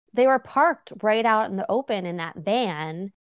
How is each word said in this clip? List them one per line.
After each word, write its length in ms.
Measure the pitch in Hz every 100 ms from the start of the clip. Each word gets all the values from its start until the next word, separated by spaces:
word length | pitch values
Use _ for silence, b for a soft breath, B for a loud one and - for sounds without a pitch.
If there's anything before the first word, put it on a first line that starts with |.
| _
they 140 | - 254
were 120 | 262
parked 540 | - - 320 311 - 196
right 220 | 214 220
out 260 | 226 214 220
in 60 | 196
the 140 | -
open 340 | 226 269 208 180
in 120 | 175
that 180 | 165 -
van 760 | 160 233 226 151 156 160 196 - _